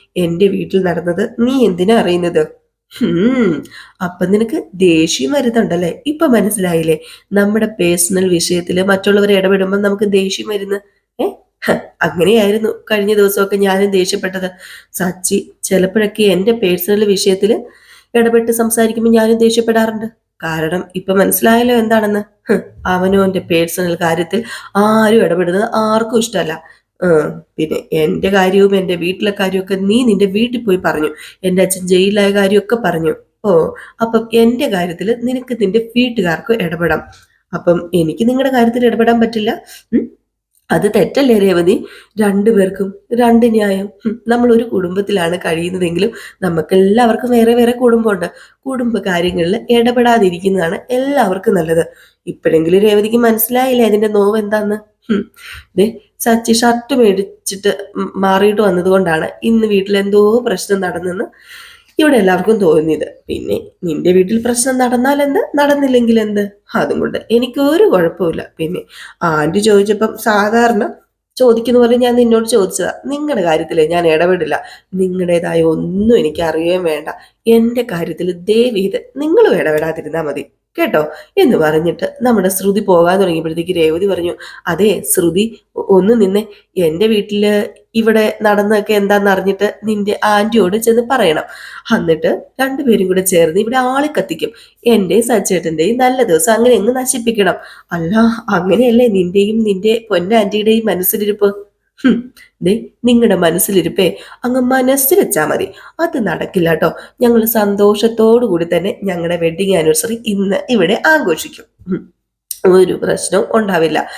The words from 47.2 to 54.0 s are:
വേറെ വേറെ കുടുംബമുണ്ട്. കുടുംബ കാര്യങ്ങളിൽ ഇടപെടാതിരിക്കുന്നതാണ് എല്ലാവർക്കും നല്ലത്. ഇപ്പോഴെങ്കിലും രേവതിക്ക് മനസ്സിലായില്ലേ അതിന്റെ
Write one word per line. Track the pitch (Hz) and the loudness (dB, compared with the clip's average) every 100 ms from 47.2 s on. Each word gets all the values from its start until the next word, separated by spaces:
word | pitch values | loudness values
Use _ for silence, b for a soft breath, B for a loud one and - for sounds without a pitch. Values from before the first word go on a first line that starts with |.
| 247 | 0
വേറെ | 240 226 | 2 4
വേറെ | 240 240 | 4 2
കുടുംബമുണ്ട്. | 240 247 233 220 185 175 B B B 269 | 2 2 2 0 -2 -6 B B B -8
കുടുംബ | 254 240 233 | -6 -4 -4
കാര്യങ്ങളിൽ | 196 175 180 180 170 226 - | -2 -2 -2 -2 -2 -2 0
ഇടപെടാതിരിക്കുന്നതാണ് | 233 233 240 240 233 185 175 190 190 165 190 - | 2 2 2 2 4 2 0 -2 -2 -2 -6 -4
എല്ലാവർക്കും | 254 269 285 202 190 220 | -4 -2 0 -2 -2 0
നല്ലത്. | 190 160 165 160 B B B 175 | 0 0 0 -2 B B B -16
ഇപ്പോഴെങ്കിലും | - 165 160 160 190 | -6 0 2 4 4
രേവതിക്ക് | 214 208 214 233 | 4 2 2 2
മനസ്സിലായില്ലേ | 233 226 - 247 262 247 220 | 2 0 -2 0 0 2 2
അതിന്റെ | 208 | 2